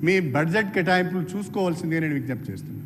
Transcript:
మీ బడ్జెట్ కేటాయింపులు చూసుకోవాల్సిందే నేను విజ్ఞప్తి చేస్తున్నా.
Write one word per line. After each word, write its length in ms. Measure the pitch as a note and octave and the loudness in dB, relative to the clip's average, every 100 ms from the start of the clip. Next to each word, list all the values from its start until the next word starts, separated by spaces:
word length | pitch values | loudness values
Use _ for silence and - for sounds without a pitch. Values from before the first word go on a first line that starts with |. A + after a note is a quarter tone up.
మీ 160 | D#3 F#3+ | 4 4
బడ్జెట్ 540 | E3 C3 D#3+ F#3+ G#3 | 2 2 2 2 0
కేటాయింపులు 520 | F#3+ F3 F#3 F3+ F#3 E3 G3+ | 0 4 4 2 -2 -2 -4
చూసుకోవాల్సిందే 640 | G3 G#3+ F#3 E3 E3+ D#3+ | -4 0 0 0 -2 0
నేను 140 | D#3+ | 0
విజ్ఞప్తి 380 | C#3+ B2+ B2+ - | -2 -2 -6 -6
చేస్తున్నా. 320 | - D3+ A2 | -10 -10 -12